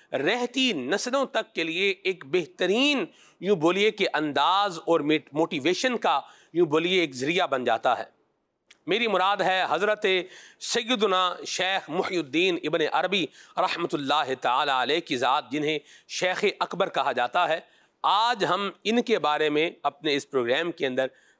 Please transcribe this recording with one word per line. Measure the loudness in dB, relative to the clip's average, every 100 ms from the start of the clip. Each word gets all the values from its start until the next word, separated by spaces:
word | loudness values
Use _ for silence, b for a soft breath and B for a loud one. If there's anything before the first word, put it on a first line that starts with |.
| b
رہتی | -2 0 0 -2 0 0
نسلوں | 0 -2 -2 0 -2
تک | -2 -4 -4
کے | -4
لیے | -4 -2 -2
ایک | -2 -4 -6 -2
بہترین، | -4 -4 -2 0 2 2 0 -4 B B B
یوں | 0 2
بولیے | 2 2 2
کہ | 0 -2
انداز | 0 0 0 2 2 0 -2 0
اور | 2
میٹ-، | 4 0 0
motivation | -2 -2 0 0 0 0 0
کا، | 0 0 -2 B B
یوں | 0 2
بولیے، | 2 2 2
ایک | 0
ذریعہ | -2 -2 0 0
بن | 0
جاتا | 0 0 2 0
ہے۔ | -4 _ _ _ _ _ _ -14 -4
میری | -2 0
مراد | 2 2 2
ہے | 2 2 0
حضرت | 0 0 0 0 0 -2 B B B
سیدنا | -6 -4 -2 0 2 2 0 -2 -8
شیخ | -4 -2 -2 -4
محی | -4 -2 -4
الدین | -2 0 0 0
ابن | -2 0 0
عربی | 0 0 -2 -4 B B B
رحمۃ | -2 -2 -4
اللہ | -4 -2 0 0 -2
تعالی | 0 0 2
علیہ | 0 0 -2
کی | -2 -2
ذات، | 0 0 -2
جنہیں | -4 -2 -4 B B B
شیخ | -4 -2 0 -2 -2
اکبر | -4 -2 -2
کہا | 0 -2
جاتا | 0 0 0 0
ہے۔ | 0 -6 b b _
آج | 0 2 2 0
ہم | 0 0 -2 -6
ان | -2 0
کے | 2 2
بارے | 2 2 2
میں | 2 0 -2
اپنے | -6 -4 -2
اس | -2 0
پروگرام | -2 0 0 -2
کے | -2 -4
اندر | 0 -2 b b b